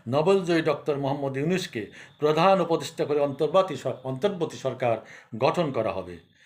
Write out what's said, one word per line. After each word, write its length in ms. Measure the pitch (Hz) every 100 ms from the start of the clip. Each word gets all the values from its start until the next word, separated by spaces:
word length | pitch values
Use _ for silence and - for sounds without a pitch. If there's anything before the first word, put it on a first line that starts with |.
| 113
নোবেলজয়ী 540 | 139 165 196 170 165
ডক্টর 360 | 156 143 - 139
মোহাম্মদ 400 | 139 143 139 131
ইউনূসকে 540 | 156 185 - 113 98 - - -
প্রধান 420 | 151 156 185 190
উপদেষ্টা 440 | 165 160 - - 139
করে 140 | 147
অন্তর্বর্তী 560 | 143 127 151 185 185 139
স-, 120 | 131 113
অন্তর্বর্তী 540 | 131 131 202 185 151 -
সরকার 400 | 131 120 123 110 - - - 110
গঠন 340 | 143 165 156
করা 200 | 117 107
হবে। 260 | 92 87 85 _ _